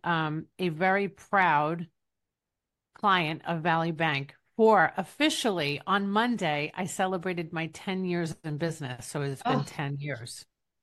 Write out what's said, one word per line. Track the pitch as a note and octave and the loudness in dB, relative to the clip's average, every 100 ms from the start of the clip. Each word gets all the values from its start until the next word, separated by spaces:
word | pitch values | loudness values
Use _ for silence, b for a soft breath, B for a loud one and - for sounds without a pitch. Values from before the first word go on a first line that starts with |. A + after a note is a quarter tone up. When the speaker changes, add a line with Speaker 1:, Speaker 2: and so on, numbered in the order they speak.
Speaker 1:
um, | E3+ E3 D#3 D#3 - - | -2 0 0 -4 -8 -6
a | F#3 | -4
very | D#3 F#3 G3 G3+ | 0 2 2 0
proud | - - G3+ F3+ D3 D3+ E3+ E3+ _ _ _ _ _ _ _ _ _ _ | -6 0 4 4 4 2 -2 -8 _ _ _ _ _ _ _ _ _ _
client | - G#3 F#3 D#3 D#3 - | -2 4 4 2 -2 -4
of | E3+ | -2
Valley | E3+ E3 E3 | 2 2 0
Bank | D#3 D#3+ C#3 C#3+ - _ - | 0 0 0 -4 -14 _ 4
for | A3 G3+ D#3+ - | 6 8 6 2
officially | F3+ - D4+ D#4 A#3+ F3+ C#3+ C#3+ - | -8 0 0 2 0 0 0 -2 0
on | G3 G3 | 0 2
Monday, | G#3 A#3+ A3 E3+ D3 D3+ | 0 2 0 0 0 -2
I | - | -4
celebrated | F#3 - F#3 F#3+ F#3 F3 D#3+ | -6 -2 -2 -2 -4 -4 -6
my | E3 D#3+ | -6 -6
ten | - - F#3+ | -8 -6 -4
years | F#3 F3 E3 - | -2 -2 -2 -6
in | D#3 D3 | -8 -4
business. | E3 E3 C3+ B2 - | -4 -4 -8 -10 -8
So | D3 | -6
it's | C#3 C3 | -4 -4
been | A#3+ B3+ | -2 -2
Speaker 2:
Oh, | C#3 | -2
Speaker 1:
ten | - C#3+ C#3+ | -6 -6 -6
years. | D3 B2 A#2+ - - _ _ _ | -8 -10 -12 -16 -20 _ _ _